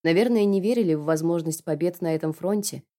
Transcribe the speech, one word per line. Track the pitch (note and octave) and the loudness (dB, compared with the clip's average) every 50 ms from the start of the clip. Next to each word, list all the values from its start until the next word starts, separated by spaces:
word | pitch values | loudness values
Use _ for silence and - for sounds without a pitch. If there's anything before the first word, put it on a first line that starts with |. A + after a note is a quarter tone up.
| - | 0
Наверное, | E3 E3 F#3 A#3 B3 A#3+ A3 G3+ | 2 4 4 4 4 2 2 2
не | G3+ G3 G3 | 2 2 2
верили | F3+ A3 B3+ A#3 G#3+ E3 D#3 | 2 0 0 2 2 2 0
в | D3+ D3 | 0 0
возможность | D#3+ D#3+ D#3 D#3+ E3 E3+ E3+ D#3+ D#3+ D#3 - - | 0 0 0 0 0 -2 0 -2 -4 -6 -6 -4
побед | E3+ D3+ D3 E3+ F3+ F3 - | -6 -4 -2 -2 -4 -4 -2
на | F3+ E3 D#3+ | -4 -2 -2
этом | D#3 D#3+ D#3+ D3+ | -2 -2 -4 -6
фронте | - E3+ F#3+ G#3 G#3 G3+ - - C#3 - _ _ | -4 -4 -2 -2 -2 -4 -6 -8 -10 -16 _ _